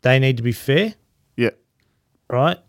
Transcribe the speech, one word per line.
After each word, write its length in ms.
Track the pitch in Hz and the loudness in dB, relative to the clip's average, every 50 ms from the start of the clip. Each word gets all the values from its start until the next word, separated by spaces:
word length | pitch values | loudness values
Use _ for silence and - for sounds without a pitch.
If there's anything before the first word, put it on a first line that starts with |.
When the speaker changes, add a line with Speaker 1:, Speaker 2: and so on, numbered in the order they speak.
| - | 2
Speaker 1:
They 160 | 127 131 131 | 2 2 2
need 180 | 131 131 127 | 2 0 0
to 60 | 117 117 | -2 -2
be 80 | 120 | -4
fair. 420 | 113 - - - 135 160 202 220 214 _ _ _ _ _ _ _ _ | -4 -4 -4 -2 0 0 0 -2 -6 _ _ _ _ _ _ _ _
Speaker 2:
Yeah. 160 | - 120 110 - _ _ _ _ _ _ _ _ _ _ _ _ _ _ _ | -2 -2 -2 -2 _ _ _ _ _ _ _ _ _ _ _ _ _ _ _
Speaker 1:
Right? 280 | - 123 139 165 180 - _ | -2 0 0 0 -2 -4 _